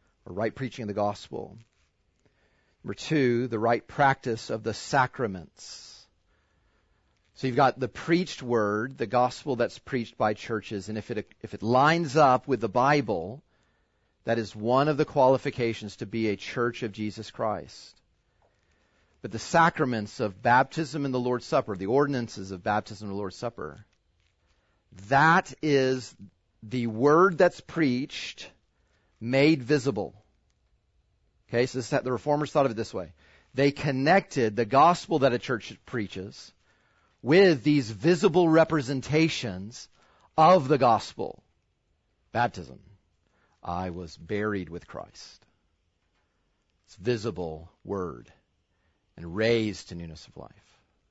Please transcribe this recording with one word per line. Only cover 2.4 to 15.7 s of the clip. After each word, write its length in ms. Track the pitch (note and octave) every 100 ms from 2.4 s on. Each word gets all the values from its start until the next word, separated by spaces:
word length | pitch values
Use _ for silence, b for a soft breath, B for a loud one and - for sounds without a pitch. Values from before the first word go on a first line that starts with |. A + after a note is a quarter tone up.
| _ _ _ _
Number 100 | -
two, 540 | G#2 - D#3 B2+ A#2+ B2+
the 120 | A2+
right 260 | A2+ A#2+ -
practice 680 | - C#3 C3+ B2+ A2+ -
of 120 | A2+
the 100 | A2 G#2
sacraments. 1300 | - C#3+ B2+ - A#2 F#2 D#2+ _ - - - - _ _ _ _ _ _ _ _ _ _ _ _ _
So 140 | - C3
you've 80 | A#2+
got 240 | C3 B2+
the 100 | B2+
preached 520 | - - E3+ F3+ -
word, 560 | B2+ A#2 G#2 G#2 B2 C3
the 100 | A2+
gospel 500 | B2 B2 - D3+ A#2+
that's 220 | A2+ -
preached 360 | - C3 A2 -
by 200 | G#2+ G#2+
churches, 520 | - A2 - G#2 F#2+
and 100 | G#2+
if 140 | -
it, 160 | G#2+ - _
if 120 | A2
it 100 | G#2
lines 520 | G#2+ B2 D3 E3+ D#3+ C3+
up 320 | C#3+ B2+ -
with 140 | B2
the 80 | A2
Bible, 720 | A#2+ C3 D3 A2+ F#2+ E2+ C3+ _ _ _ _ _ _ _ _
that 140 | - A#2
is 180 | G#2 G#2+
one 320 | G#2+ B2+ D3+
of 80 | C#3
the 100 | D3
qualifications 920 | D3+ C3 C3+ - - A#2